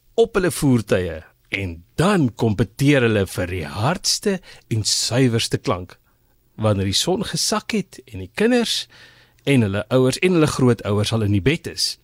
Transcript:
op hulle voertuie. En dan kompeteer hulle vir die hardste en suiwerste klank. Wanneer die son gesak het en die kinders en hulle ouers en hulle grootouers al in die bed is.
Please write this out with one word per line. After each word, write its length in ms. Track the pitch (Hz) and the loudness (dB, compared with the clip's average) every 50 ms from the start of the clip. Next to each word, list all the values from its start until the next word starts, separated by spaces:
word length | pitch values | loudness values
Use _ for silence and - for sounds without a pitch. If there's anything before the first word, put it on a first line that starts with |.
| _ _ _ | _ _ _
op 200 | 233 226 220 - | 0 0 2 2
hulle 160 | 196 180 165 | 0 0 0
voertuie. 720 | - - 160 139 127 117 104 - 120 95 90 85 80 80 - - _ _ _ _ | 0 2 2 4 4 4 2 2 0 0 0 -2 -6 -10 -14 -18 _ _ _ _
En 360 | - 98 98 90 85 82 - _ _ | -6 -6 -4 -6 -8 -10 -16 _ _
dan 400 | - 156 202 214 180 143 113 - | 0 0 2 2 2 2 0 0
kompeteer 680 | - 127 113 101 95 117 - - - 139 143 143 131 | 0 -2 0 0 0 -2 -4 -2 0 2 2 4 4
hulle 240 | 120 113 107 101 95 | 4 2 2 2 0
vir 200 | - - 107 92 | -2 -2 -6 -6
die 180 | 87 92 90 76 | -4 -6 -8 -8
hardste 720 | 71 71 101 110 143 190 196 - - - - - 208 190 175 - - - - _ _ | -8 -6 -2 -2 -2 -2 -2 -2 -4 -4 -2 -2 -4 -4 -4 -8 -14 -20 -20 _ _
en 140 | 117 110 98 | -4 -2 -2
suiwerste 760 | - - - - - 113 131 135 123 113 113 - - - 104 | -2 -2 -2 -2 -2 0 2 2 2 2 0 -2 -2 -4 -4
klank. 400 | - 135 104 87 90 - - _ _ _ _ _ _ _ _ _ _ _ _ | -4 -4 -4 -4 -6 -12 -16 _ _ _ _ _ _ _ _ _ _ _ _
Wanneer 280 | - 110 107 104 98 95 | -2 0 0 0 0 0
die 80 | 101 | 0
son 300 | 95 - - 165 180 220 190 | 0 0 0 0 -2 -2 -2
gesak 480 | - - 151 - - 226 214 - - | -4 -4 -4 -2 -2 -2 -4 -4 -4
het 280 | 226 208 - - - - - | -4 -4 -4 -6 -12 -20 -20
en 120 | - - 98 | -14 -12 -12
die 120 | 95 - - | -12 -10 -4
kinders 540 | - 208 240 254 240 226 - - - - - - - - - _ _ _ _ _ _ _ | 0 2 2 2 2 2 0 -2 -4 -6 -8 -16 -20 -20 -20 _ _ _ _ _ _ _
en 180 | 135 143 127 | 2 4 4
hulle 220 | 110 98 95 104 - - | 4 2 0 -2 -2 0
ouers 300 | 127 131 131 131 127 - | 2 2 2 2 2 0
en 140 | 175 185 | 0 2
hulle 140 | 185 165 151 | 4 4 2
grootouers 680 | 120 - - 131 123 120 - - 98 104 104 104 - | 2 2 2 2 2 2 2 -2 -2 -2 0 0 0
al 100 | 117 113 | 0 0
in 100 | 107 101 | 0 0
die 80 | 104 101 | 0 2
bed 240 | 85 131 160 165 - | 2 0 0 0 -4
is. 320 | 104 78 - - - - - | -10 -6 -6 -6 -6 -6 -10